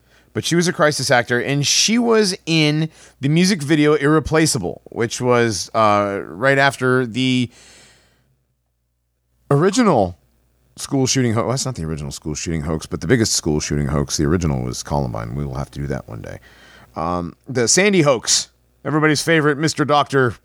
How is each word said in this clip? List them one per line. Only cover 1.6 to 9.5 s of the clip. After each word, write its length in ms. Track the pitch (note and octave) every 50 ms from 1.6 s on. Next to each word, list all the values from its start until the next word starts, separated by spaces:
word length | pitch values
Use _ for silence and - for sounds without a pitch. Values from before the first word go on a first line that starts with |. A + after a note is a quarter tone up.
| C#3
she 340 | - - - - - A3 B3
was 360 | A#3+ A#3 A3+ A3 G#3+ F#3 F#3 - _
in 440 | D#3 E3 D#3+ D3+ D3+ D3+ D#3 D#3+ D#3 - - - - _ _
the 80 | B2 C#3
music 320 | D3+ E3+ F3+ F#3 G#3+ D#3+
video 320 | C#3+ C3+ D#3+ D3 D3 D3+ D#3
Irreplaceable, 840 | C#3+ C3+ D3 D#3 D#3+ - - D#3 D#3 E3 D3 - A#2+ F2+ E2 - - _
which 360 | - - F#2 A#2 A2+ - -
was, 480 | B2 B2 B2 A#2+ A#2 A2+ G#2 F#2 - - -
uh, 460 | A2+ A2 G#2 G#2 G#2 G2+ G2+ G2 G2 B1+
right 320 | A1 D2+ F#2 A#2+ C#3 C#3
after 480 | C3+ C#3 C#3 - - B2+ B2+ B2+ B2+ B2+
the 460 | A#2 G#2 B2 C3 B2+ B2+ B2+ B2 A2+ - - - - - - - _ _ _ _ _ _ _ _ _ _ _ _ _ _ _ _ _ _ _ _ _ _ _ _ _ _ _ _ _ _ _ _ _